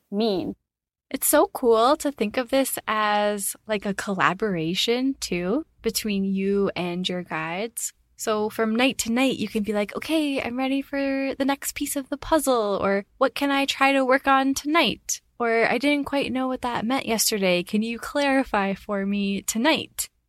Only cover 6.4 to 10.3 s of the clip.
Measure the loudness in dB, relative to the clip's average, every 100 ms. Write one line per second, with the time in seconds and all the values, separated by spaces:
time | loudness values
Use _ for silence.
6.4 | 0 2 0 0 -4 -4 -4 -6 -6 -6
7.4 | -4 -6 -6 -8 -10 -12 _ -8 -2 0
8.4 | 0 0 0 2 0 0 -2 0 2 0
9.4 | -2 -2 -2 -2 -2 -6 -2 0 0